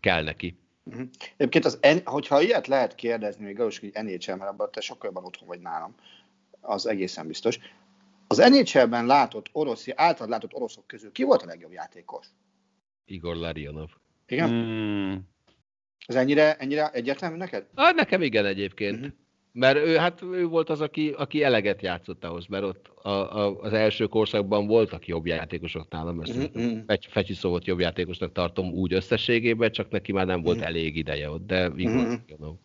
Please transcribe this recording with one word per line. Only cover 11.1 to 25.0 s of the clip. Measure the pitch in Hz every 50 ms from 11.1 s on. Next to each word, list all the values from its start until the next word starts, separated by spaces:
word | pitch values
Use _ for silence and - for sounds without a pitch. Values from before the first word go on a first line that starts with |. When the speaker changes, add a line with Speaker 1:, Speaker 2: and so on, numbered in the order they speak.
Speaker 2:
ki | _ -
volt | 262 277 247 -
a | -
legjobb | 87 82 85 85 80
játékos? | 90 85 - - _ 90 87 - - - - - _ _ _ _ _ _ _ _ _ _ _ _ _ _ _
Speaker 1:
Igor | _ 95 90 80 85 85
Larionov. | 82 82 82 80 78 73 71 73 78 78 80 _ _ _ _ _ _ _
Speaker 2:
Igen? | _ 123 120 117 117
Speaker 3:
Hmm. | 117 117 117 113 110 110 110 107 104 101 98 95 95 95 95 92 _ _ _ _ _ _ _ _ _ _ _ _ _ _ -
Speaker 2:
Ez | - 120
ennyire, | 131 127 135 147 143 151 151 156
ennyire | - 139 135 143 151 151 151
egyértelmű | - 127 117 127 139 - - 170 160
neked? | 165 190 175 - 104 - _ _
Speaker 1:
Ah, | - 277 339 359
nekem | 330 - - - 185
igen | 170 139 110 110 101
egyébként. | 101 98 98 101 95 - - 107 101 104 117
Speaker 2:
Mhm. | 127 143 - _ _ _ _ _ _ _
Speaker 1:
Mert | _ 120 127 131 135
ő, | 147 151 165 165
hát | 156 165 175 170 175
ő | 185 180 180 185 175
volt | 170 165 165 160 160
az, | 160 147
aki, | 156 147 - 156 151 151 143
aki | - 143 - - 151
eleget | 151 139 123 110 98 104 98 98
játszott | - 92 87 85 - - 90 - -
ahhoz, | 87 85 87 87
mert | - 101 98 101
ott | 95 90 - _ - _ -
a, | - 101
a, | 101 98 98 - - 107 101 101 98 -
az | - 107
első | 104 110 110 107 104 - 113
korszakban | 101 - 113 107 - - 107 101 95 107 104 101
voltak | 104 110 117 110 - - -